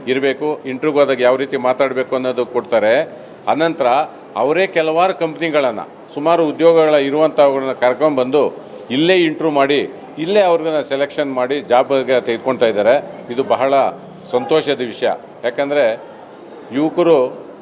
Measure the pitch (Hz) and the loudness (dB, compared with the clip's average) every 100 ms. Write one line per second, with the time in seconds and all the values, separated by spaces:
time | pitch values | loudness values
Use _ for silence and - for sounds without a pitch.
0 | - 131 135 131 151 151 135 127 156 143 | -4 -2 0 -2 -4 -6 -8 -4 -2 2
1 | 135 131 123 131 139 135 123 127 135 127 | 2 2 2 2 -2 -2 -2 0 0 -2
2 | 123 131 127 123 120 123 110 113 104 127 | -4 -4 -4 -4 -2 -4 -2 0 2 2
3 | 160 - - - - 123 165 160 123 135 | 0 -8 -20 -12 -2 0 0 0 0 0
4 | 156 - - 98 131 156 190 175 160 160 | -2 -8 -12 -4 0 0 0 0 0 2
5 | 185 190 165 151 165 151 135 104 80 - | 0 0 -4 -4 -2 0 0 -4 -10 -14
6 | - - 151 170 160 143 165 165 156 151 | -14 -4 0 2 2 4 4 6 4 4
7 | 139 147 156 156 143 139 131 123 123 120 | 2 2 0 4 2 2 -2 0 0 2
8 | 151 139 127 147 107 - - - - 123 | 0 0 0 2 0 -2 -18 -18 -6 0
9 | 165 185 165 156 156 147 139 143 92 - | 2 4 2 0 -2 0 2 0 -2 -8
10 | - - 160 208 185 170 160 156 131 135 | -18 -10 -2 2 4 2 0 -4 -2 -4
11 | 143 - 143 131 127 143 98 120 135 135 | -4 -4 -4 -2 -2 -2 2 2 4 0
12 | 127 127 120 117 131 123 117 101 104 139 | 2 0 0 -4 -2 0 2 2 4 2
13 | - - - 120 131 113 135 139 113 - | 0 -14 -10 -4 0 0 2 2 0 -2
14 | - - - 127 127 156 139 131 123 101 | -16 -20 -6 -4 0 0 0 -2 -4 -2
15 | 117 82 - - 117 123 139 147 120 113 | -2 -2 -8 -8 -6 -4 -2 2 0 0
16 | - - - - - - - 123 156 156 | -10 -20 -20 -20 -20 -20 -8 -4 -2 0
17 | 170 156 127 - - - | 4 4 2 -4 -18 -20